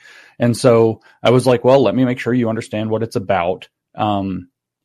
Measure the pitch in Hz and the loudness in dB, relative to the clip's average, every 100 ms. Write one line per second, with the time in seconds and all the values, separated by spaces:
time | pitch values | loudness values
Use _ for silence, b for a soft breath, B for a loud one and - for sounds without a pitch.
0 | B B B - 120 110 131 117 113 110 | B B B -4 -2 2 4 4 2 -2
1 | b b 110 127 123 120 120 135 110 107 | b b 0 2 2 2 4 4 2 0
2 | 127 127 120 127 113 110 - 107 110 110 | -2 -2 -4 -2 -2 -4 -6 -6 -4 -4
3 | 113 120 95 95 87 92 - _ _ - | -4 -6 -2 -2 -2 -6 -10 _ _ -6
4 | 107 101 98 92 90 _ _ _ | -4 -2 -4 -8 -12 _ _ _